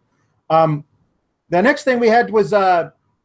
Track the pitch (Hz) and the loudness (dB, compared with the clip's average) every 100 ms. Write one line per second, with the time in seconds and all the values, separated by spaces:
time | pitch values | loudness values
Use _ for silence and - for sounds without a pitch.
0 | _ _ _ _ - 160 160 147 - _ | _ _ _ _ -2 0 2 -2 -8 _
1 | _ _ _ _ - 170 233 285 - 240 | _ _ _ _ -6 -2 0 -2 -2 0
2 | 233 233 196 214 196 202 190 175 147 _ | 2 2 0 -2 0 0 0 0 -2 _
3 | _ _ | _ _